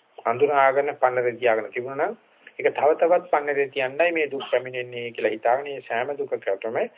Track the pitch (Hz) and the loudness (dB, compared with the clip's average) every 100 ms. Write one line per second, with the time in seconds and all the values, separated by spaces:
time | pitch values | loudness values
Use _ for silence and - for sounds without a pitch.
0 | _ - 117 120 143 143 135 135 143 - | _ -6 -2 2 4 6 4 4 0 2
1 | 127 123 123 110 120 110 104 123 123 135 | 2 2 0 0 2 2 -2 -8 -8 -4
2 | 180 226 _ _ - - 139 - 139 156 | -4 -6 _ _ -20 -2 -2 2 2 4
3 | - 175 175 156 147 139 139 135 131 139 | 4 2 2 -2 0 -2 -2 -2 -4 0
4 | 175 165 147 139 123 123 127 127 123 123 | 0 2 -2 -4 -2 -2 -2 -8 -8 -8
5 | 120 113 110 110 117 131 143 135 - 117 | -10 -2 -2 0 0 0 -2 -10 -6 -4
6 | 135 143 135 117 - 98 113 131 233 | -4 -6 -6 -6 -4 -4 -4 -4 -4